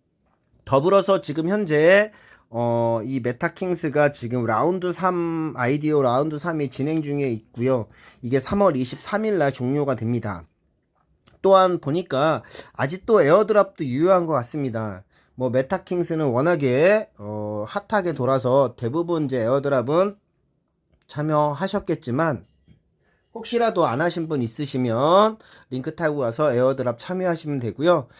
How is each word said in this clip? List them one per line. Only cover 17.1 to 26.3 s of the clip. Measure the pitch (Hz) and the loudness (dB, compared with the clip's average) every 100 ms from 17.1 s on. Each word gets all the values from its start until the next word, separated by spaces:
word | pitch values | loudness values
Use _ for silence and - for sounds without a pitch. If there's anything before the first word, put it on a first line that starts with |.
| - | -12
어, | 104 107 107 107 104 | -10 -8 -6 -6 -6
핫하게 | 202 - 208 175 | -8 -2 -2 -2
돌아서 | 143 127 135 120 135 127 - | -2 0 0 2 2 2 -2
대부분 | 117 151 170 165 143 | -4 -4 -2 -2 -2
이제 | 127 | -2
에어드랍은 | 113 139 139 135 117 160 202 202 _ _ _ _ _ _ _ _ - | 0 0 0 0 0 0 0 -4 _ _ _ _ _ _ _ _ -14
참여하셨겠지만 | 151 151 151 147 139 190 202 190 160 - 123 165 110 - _ _ _ _ _ _ _ _ | -6 0 2 2 0 -4 -4 -4 -6 -4 -2 0 -2 -8 _ _ _ _ _ _ _ _
혹시라도 | 226 - 240 226 190 147 | -16 -4 0 0 2 0
안 | 120 | 2
하신 | 170 170 160 | -2 -2 -4
분 | 147 | -4
있으시면 | 117 - 143 131 123 113 147 185 214 220 - - - | -4 -6 -6 -2 0 2 4 6 4 0 -16 -20 -12
링크 | 131 151 156 | -10 -8 -4
타고 | 160 147 | -4 -2
가서 | 120 | -2